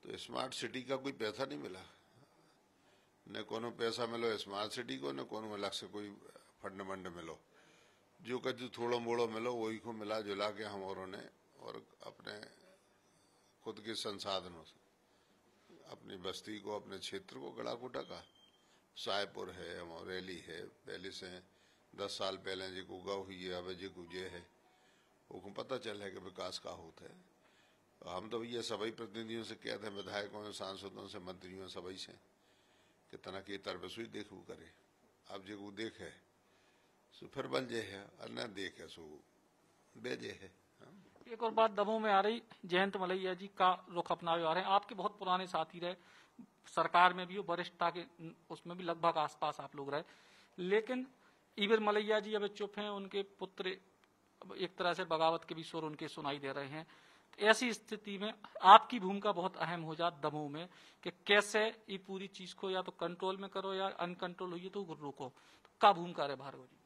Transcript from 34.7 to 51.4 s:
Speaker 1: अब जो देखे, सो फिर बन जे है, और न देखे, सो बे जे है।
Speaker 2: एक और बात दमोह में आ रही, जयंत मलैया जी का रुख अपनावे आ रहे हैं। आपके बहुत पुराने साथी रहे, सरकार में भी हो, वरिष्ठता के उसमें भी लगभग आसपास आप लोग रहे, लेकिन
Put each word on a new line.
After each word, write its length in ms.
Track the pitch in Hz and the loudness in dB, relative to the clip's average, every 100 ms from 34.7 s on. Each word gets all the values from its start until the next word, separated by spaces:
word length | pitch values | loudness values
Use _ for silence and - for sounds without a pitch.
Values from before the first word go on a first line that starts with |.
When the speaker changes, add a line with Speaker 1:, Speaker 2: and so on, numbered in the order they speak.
| - _ _ _ _ - | -20 _ _ _ _ -14
Speaker 1:
अब 120 | 98 | -14
जो 280 | 95 104 101 | -12 -12 -12
देखे, 400 | 98 110 - 85 76 _ _ _ _ _ _ _ _ _ | -8 -8 -8 -16 -16 _ _ _ _ _ _ _ _ _
सो 140 | - - | -20 -12
फिर 200 | 139 131 | -8 -2
बन 200 | 135 127 | -2 0
जे 140 | 117 | -4
है, 240 | 101 98 | -4 -10
और 260 | 101 - 117 | -14 -16 -10
न 220 | 120 120 | -6 -6
देखे, 360 | 98 92 - 82 | -6 -8 -8 -16
सो 320 | - 80 76 - _ _ _ _ _ _ 127 | -14 -16 -18 -20 _ _ _ _ _ _ -10
बे 200 | 117 127 | -6 -6
जे 140 | 107 | -6
है। 200 | 92 95 - _ _ 123 196 - - - | -12 -16 -20 _ _ -20 -20 -20 -20 -16
Speaker 2:
एक 140 | 226 | -4
और 80 | 233 | 0
बात 200 | 220 226 | 6 6
दमोह 300 | 208 202 220 | 6 2 2
में 120 | 220 | 6
आ 80 | 196 | 6
रही, 220 | 202 233 - - | 6 0 -6 -16
जयंत 320 | 185 175 196 196 | 2 4 4 2
मलैया 380 | 185 185 185 | 0 0 0
जी 120 | 180 196 | -4 -8
का 400 | - 185 180 - | 6 6 6 0
रुख 220 | 175 - | -4 0
अपनावे 320 | 165 170 170 | 0 4 4
आ 80 | 165 | 4
रहे 100 | 165 | 2
हैं। 80 | 202 | 6
आपके 240 | 196 202 | 4 4
बहुत 240 | 208 196 196 | -4 -4 -2
पुराने 280 | 185 185 185 | 0 2 2
साथी 320 | 170 160 175 | 0 -2 -4
रहे, 180 | 175 185 - - - - 208 _ - | -6 -6 -14 -20 -20 -20 -20 _ -4
सरकार 480 | - 165 175 180 | 2 6 10 10
में 120 | 180 180 | 8 -4
भी 100 | 190 | -6
हो, 60 | |
वरिष्ठता 480 | 165 170 170 - 170 | -2 -2 -2 0 0
के 140 | 170 170 - 165 165 _ | 0 -10 -12 -16 -16 _
उसमें 280 | 160 170 175 | -14 -10 -6
भी 60 | |
लगभग 340 | 175 165 170 165 | -2 2 4 4
आसपास 420 | 151 - 151 147 | 0 0 -2 -2
आप 160 | 139 147 | -10 -8
लोग 140 | 139 | -2
रहे, 120 | 143 175 - - - - - | -2 -4 -16 -20 -20 -20 -6
लेकिन 480 | 180 208 220 254 262 - - - | 2 2 2 -4 -4 -14 -20 -20